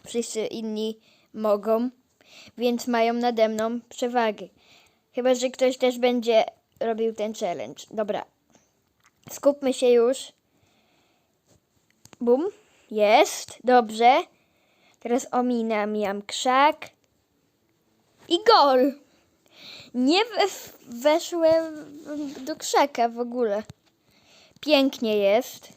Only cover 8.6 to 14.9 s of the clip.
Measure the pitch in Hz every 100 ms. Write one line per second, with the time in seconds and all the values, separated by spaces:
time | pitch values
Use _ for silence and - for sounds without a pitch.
8.6 | _ _ _ _ _ _ - - 277 285
9.6 | 262 254 247 240 233 269 - _ _ _
10.6 | _ _ _ _ _ _ _ _ _ _
11.6 | _ _ _ _ - - 240 254 381 -
12.6 | _ _ - 214 208 240 392 - - -
13.6 | 233 247 220 220 233 294 370 _ _ _
14.6 | _ _ _